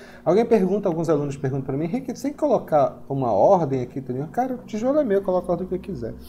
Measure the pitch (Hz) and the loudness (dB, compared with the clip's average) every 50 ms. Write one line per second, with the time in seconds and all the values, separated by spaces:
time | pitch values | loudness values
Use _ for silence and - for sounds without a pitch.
0 | - - - - - 156 175 214 233 - 233 214 185 180 196 208 208 190 160 165 | -20 -20 -16 -6 0 2 2 4 4 4 4 4 4 2 0 0 0 0 -2 0
1 | 165 151 160 143 147 143 135 - - 131 135 139 135 - 135 139 160 170 165 254 | 2 2 2 2 0 -2 -6 -4 -4 -4 -2 -2 -4 -2 -2 -2 -2 -2 -4 -4
2 | 262 - 233 - - 277 294 - 320 294 233 180 - - 160 147 135 - - - | -6 -6 -10 -6 -6 -6 -4 0 0 2 2 2 0 2 2 4 4 2 0 -6
3 | - - 139 139 131 117 104 95 117 170 196 180 160 135 135 131 123 120 - 135 | -8 -6 -4 -2 0 2 4 6 6 6 6 6 4 2 0 -2 -4 -4 -6 -10
4 | 135 - 123 131 147 160 - - 254 254 254 240 - - - 208 226 262 285 311 | -8 -6 -6 -6 -6 -6 -2 -4 -2 -2 -4 -8 -10 -8 -6 -2 0 2 2 2
5 | 294 220 190 196 196 190 180 180 180 - 180 170 190 185 185 180 - - 185 127 | 2 2 2 0 2 0 -2 -2 0 0 -2 -2 -2 -4 -6 -6 -6 -8 -8 -8
6 | 117 110 - - - | -6 -8 -8 -10 -12